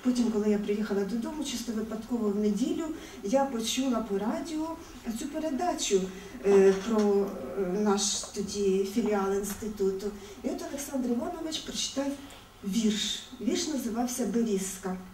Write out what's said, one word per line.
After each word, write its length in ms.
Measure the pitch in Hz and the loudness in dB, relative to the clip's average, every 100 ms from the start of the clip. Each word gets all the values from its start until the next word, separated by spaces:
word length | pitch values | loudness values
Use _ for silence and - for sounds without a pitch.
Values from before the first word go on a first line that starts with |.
потім, 280 | 254 240 220 | 2 2 2
коли 180 | 208 208 | 4 4
я 80 | 208 | 2
приїхала 460 | 202 208 208 196 196 | 2 0 0 0 0
додому, 380 | 233 320 302 | -2 -4 -4
чисто 280 | 277 220 - | -6 -6 -4
випадково 580 | 220 - 214 - 240 208 | -4 -4 -6 -4 0 0
в 60 | 202 | 2
неділю, 460 | 214 202 294 - 320 - - - | 2 2 0 0 -4 -6 -10 -10
я 220 | 202 262 277 | 0 2 2
почула 600 | 226 220 - 269 226 208 | 0 -2 0 0 0 0
по 80 | 196 | 0
радіо 500 | 208 311 339 311 320 330 - - - 220 | 0 -2 -4 -4 -6 -6 -12 -12 -8 -6
цю 60 | - | -4
передачу, 760 | 311 311 262 359 320 - 196 185 - - - 196 | -4 -2 0 0 0 2 2 0 -8 -12 -2 6
е, 280 | 196 196 190 226 | 8 8 6 2
про, 380 | 214 208 202 196 - - - | 4 6 4 2 -2 -6 -2
е, 20 | 180 190 | 0 2
наш 200 | 208 202 - - - - | 4 4 2 -2 -4 -6
тоді 520 | 190 208 196 190 196 | -4 0 4 4 2
філіал 400 | 240 208 208 196 | 2 2 2 2
інституту. 760 | 196 202 - 220 - 190 190 208 202 - - | 0 -2 -6 -6 0 0 0 -4 -8 -14 -8
І 40 | 247 | -6
от 140 | 349 339 | -4 -6
Олександр 380 | 285 - 277 240 | -8 -4 -2 0
Іванович 500 | 240 330 339 320 - | 0 -2 -4 -4 -6
прочитав 480 | - - - - 277 277 - - - - 202 | -6 -6 -4 -2 -2 -4 -10 -18 -20 -10 -2
вірш. 520 | 202 214 214 - - - - | 2 2 2 -2 -4 -8 -4
Вірш 260 | 208 - - | -2 0 0
називався 580 | 277 220 214 247 - 220 | -2 -2 -2 -2 0 0
"Берізка". 720 | 214 226 196 185 - 190 185 - | 2 2 0 -2 -6 -6 -6 -8